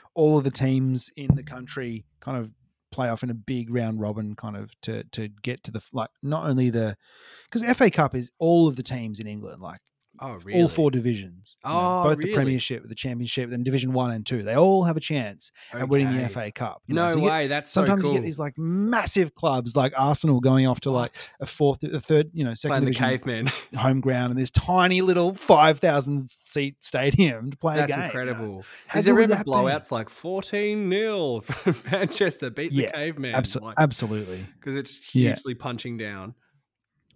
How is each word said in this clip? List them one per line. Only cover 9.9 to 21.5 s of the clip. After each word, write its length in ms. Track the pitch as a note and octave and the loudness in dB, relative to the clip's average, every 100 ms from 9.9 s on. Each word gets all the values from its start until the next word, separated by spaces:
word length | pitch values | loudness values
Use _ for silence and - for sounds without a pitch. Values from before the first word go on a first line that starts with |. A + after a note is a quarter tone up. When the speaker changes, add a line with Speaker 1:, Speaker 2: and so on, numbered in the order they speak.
| _ _ - | _ _ -16
Speaker 2:
Oh, 100 | C3+ | -14
Speaker 1:
all 100 | F2 | -14
Speaker 2:
really? 280 | F#2+ F3 E3+ | 0 4 4
Speaker 1:
four 220 | - D3 | 6 2
divisions. 680 | B2+ A#2+ G#2+ F#2+ F2 - - | 2 0 -2 -6 -18 -20 -14
You 80 | C3 | -4
know, 60 | E3+ F3+ F3+ | 0 2 2
Speaker 2:
Oh, 40 | |
Speaker 1:
both 120 | D#3 D3 | 2 2
the 60 | |
Speaker 2:
really? 100 | F3+ G#3+ | 0 0
Speaker 1:
Premiership, 520 | C3+ B2+ - A#2 A2+ | 0 0 -4 -8 -10
the 60 | |
Championship, 580 | A2 C3+ A#2+ A#2+ C3+ A#2+ | -10 -8 -6 -6 -4 -4
and 100 | B2 B2 | -4 -2
Division 260 | C3+ B2+ | 0 0
One 180 | B2+ B2 | 0 0
and 140 | A2+ | -2
Two. 180 | G#2 B2 | -4 -4
They 120 | G2+ B2+ | 0 4
all 280 | F#3 F#3+ | 6 6
have 120 | F3 D#3 | 2 0
a 40 | |
chance 520 | - D3 G#2+ - - - - | -2 -4 -4 -10 -18 -20 -14
at 160 | B2 C3 | -6 0
winning 160 | C#3 C3+ | 2 2
the 40 | |
Speaker 2:
Okay. 100 | B2+ | 0
Speaker 1:
F 120 | A#2+ B2 | -2 -6
A 120 | G#2 | -8
Cup, 300 | - A2+ - - | -6 -8 -8 -4
you 80 | |
know? 80 | D#3+ | 0
Speaker 2:
No 60 | E3+ | 2
Speaker 1:
So 60 | D#3+ | 2
you 40 | |
get, 60 | D#3 | 2
Speaker 2:
way, 160 | D#3+ C#3 | 2 0
that's 220 | D3 - | -2 0
so 120 | F#3+ | 2
Speaker 1:
sometimes 220 | F#3+ G3 | 2 2
Speaker 2:
cool. 100 | D3 | 2
Speaker 1:
you 60 | C3 | 0
get 40 | |
these, 140 | A2 D3+ | -2 -6
like, 180 | D3 - | -8 -6
massive 760 | E3 F#3 G#3+ A#3 - G3 E3 | -4 0 0 0 2 2 0
clubs 420 | - D#3+ C3 A#2 C#3+ | 0 0 0 0 2
like 160 | C3+ | 2
Arsenal 460 | C3+ C#3 C#3+ D#3+ B2 | 2 2 2 4 4
going 260 | C3 C3 C3 | 4 4 4
off 140 | B2 | 2
to, 100 | C#3 | -2
like, 220 | B2+ A#2+ | -2 -2
Speaker 2:
What? 160 | - - - | -8 -14 -10
Speaker 1:
a 40 | |
fourth, 380 | C3+ | -8